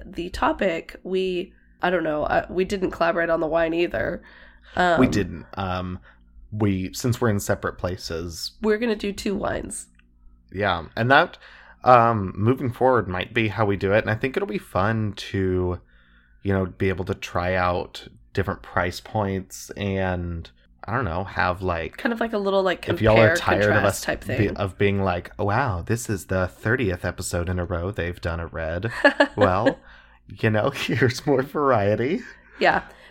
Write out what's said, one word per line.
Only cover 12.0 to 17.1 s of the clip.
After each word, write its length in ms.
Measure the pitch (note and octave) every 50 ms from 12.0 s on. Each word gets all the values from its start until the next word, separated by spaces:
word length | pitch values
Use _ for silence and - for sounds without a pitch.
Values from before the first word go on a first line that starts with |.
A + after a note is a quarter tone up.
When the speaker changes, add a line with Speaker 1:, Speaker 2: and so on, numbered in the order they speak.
| A#2 A#2 A#2 G#2 G2 F2 -
Speaker 2:
moving 360 | - G#2 A#2 C3 C3+ C#3+ A#2
forward 340 | A#2+ - B2 C3 B2+ A2+ F#2 F#2+
might 240 | F2+ F#2 F#2 - -
be 140 | A#2+ A2 G#2
how 160 | G2 A2 A2
we 120 | G2+ G2+
do 160 | F2 G2 F#2+
it. 100 | G2+ A2
And 80 | - A2
I 40 | A2
think 200 | A2+ - C3 C3
it'll 100 | F#3+ G3 G3
be 100 | G#3 F#3+
fun 540 | - - - F2+ F#2+ A2 A2+ A2 G#2+ G#2 F#2+
to, 640 | - - - - G2 F#2+ F#2 F#2 F2+ F2+ F2+ F2+ - - _ _ - _ _ _ _ _ _ _ -
you 100 | - G2
know, 140 | G2 F#2+ F#2
be 220 | F2 - - G2 F#2+
able 160 | F#2 F#2 F2+
to 80 | G2+